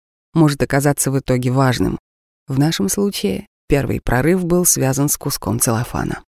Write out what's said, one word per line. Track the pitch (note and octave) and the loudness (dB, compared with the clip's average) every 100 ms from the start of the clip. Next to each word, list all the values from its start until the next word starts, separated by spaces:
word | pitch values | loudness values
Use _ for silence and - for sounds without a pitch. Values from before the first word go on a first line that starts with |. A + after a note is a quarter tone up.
| _ _ _ | _ _ _
может | D#3+ D3+ C#3+ | 2 2 2
оказаться | B2 C3+ C#3+ C#3 C3+ | 0 2 2 0 0
в | C3+ | -2
итоге | - B2+ B2+ | 0 0 0
важным. | C3 C3 B2 F#2+ - _ _ _ _ - | 2 2 2 0 -4 _ _ _ _ -6
В | C3+ | 0
нашем | D3+ - G3 | 0 0 -2
случае | G3+ G3+ - G3+ F#3+ - _ - | 0 -2 -2 -4 -4 -10 _ -2
первый | C#3 C3 - | 0 0 -4
прорыв | - F3 D#3 F#3 | -2 0 2 0
был | F3 F3+ | 2 2
связан | F3 C3+ C3 C3+ C#3+ | 2 2 0 0 0
с | - | -2
куском | C#3+ - - A2+ | -6 -6 -4 -2
целлофана. | A#2+ A2+ B2 - G1+ - | 0 0 -2 -4 -6 -8